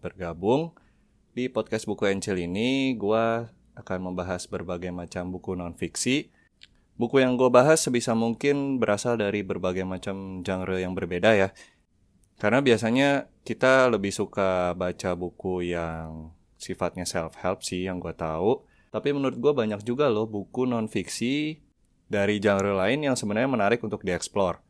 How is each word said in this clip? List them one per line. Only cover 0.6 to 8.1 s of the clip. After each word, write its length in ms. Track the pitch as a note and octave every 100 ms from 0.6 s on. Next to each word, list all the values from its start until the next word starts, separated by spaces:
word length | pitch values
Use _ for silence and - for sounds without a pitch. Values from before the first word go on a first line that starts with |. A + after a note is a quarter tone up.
| E3 - _ _ _ _ _
Di 160 | A#2+ B2+
podcast 400 | A2 A2 A2 -
Buku 240 | G2+ G2+
and 80 | G2
Chill 160 | G#2+ F#2
ini, 560 | E2+ F#2+ A#2+ C3+ C3+
gua 560 | A#2 G2+ A2 A2+ A#2 A#2 - _
akan 400 | - - F#2 F#2
membahas 320 | F2+ F2+ F2+ -
berbagai 480 | F#2+ F2 F2 F2+
macam 400 | F2+ E2+ F#2 F2+
buku 240 | F2+ - F2+
non-fiksi. 880 | F2 E2+ E2+ - B2 C#3 - _ _ _ - _ _ -
Buku 240 | A#2 C#3
yang 160 | B2+ B2
gua 160 | B2+
bahas 320 | B2 C#3 D#3
sebisa 320 | - A#2+ B2+